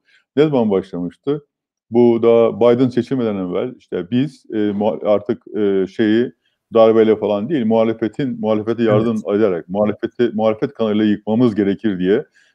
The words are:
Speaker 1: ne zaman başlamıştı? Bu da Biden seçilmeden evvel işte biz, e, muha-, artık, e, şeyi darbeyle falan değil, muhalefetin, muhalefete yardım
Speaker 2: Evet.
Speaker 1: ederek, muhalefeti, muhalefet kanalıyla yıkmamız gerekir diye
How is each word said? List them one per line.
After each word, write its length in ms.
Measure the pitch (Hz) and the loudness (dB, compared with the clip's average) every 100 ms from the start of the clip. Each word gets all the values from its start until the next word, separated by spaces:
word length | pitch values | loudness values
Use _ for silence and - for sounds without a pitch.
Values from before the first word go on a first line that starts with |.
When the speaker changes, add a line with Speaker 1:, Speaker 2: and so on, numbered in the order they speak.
| _ _ _ - | _ _ _ 0
Speaker 1:
ne 80 | |
zaman 280 | 156 135 110 | 0 2 0
başlamıştı? 760 | 98 95 87 87 - - 147 _ _ _ _ _ | 0 -2 -8 -10 -8 -6 -6 _ _ _ _ _
Bu 320 | 117 120 117 | 4 4 4
da 360 | 117 117 113 104 | 4 4 2 2
Biden 300 | 120 120 131 | 2 4 2
seçilmeden 460 | 120 117 135 113 101 | 0 -4 -4 -2 -4
evvel 400 | 90 90 - - | -4 -4 -6 -10
işte 340 | _ 90 90 | _ -8 -4
biz, 340 | 123 147 - _ | -4 -4 -8 _
e, 40 | 113 | -4
muha-, 480 | 104 101 107 - - | -2 -2 -2 -2 0
artık, 380 | 104 - 117 - - | -2 -2 -8 -8 -4
e, 300 | 104 98 92 | -2 0 -4
şeyi 440 | - 107 110 131 _ _ _ _ | -2 0 2 -2 _ _ _ _
darbeyle 420 | 110 110 110 110 107 | 4 4 6 4 2
falan 340 | 101 104 110 | 0 -4 -4
değil, 160 | 143 110 | -4 0
muhalefetin, 760 | 113 113 113 110 - 139 117 | 2 0 -2 -6 -4 -8 -4
muhalefete 440 | 107 110 107 117 | -2 -2 -2 -2
yardım 340 | 113 107 113 110 95 | 2 2 0 -4 -2
Speaker 2:
Evet. 120 | 104 | 0
Speaker 1:
ederek, 300 | 107 87 82 | 0 -2 -6
muhalefeti, 640 | 95 107 104 - - 120 | -2 -2 -2 -10 -2 -2
muhalefet 400 | 104 110 107 147 | 0 -2 -2 -6
kanalıyla 320 | - 110 104 107 | -4 -2 0 0
yıkmamız 500 | 101 - 110 123 101 | 0 -2 0 0 2
gerekir 440 | 98 98 113 92 | -2 -2 -4 -2
diye 260 | 90 113 - _ _ | 0 -2 -2 _ _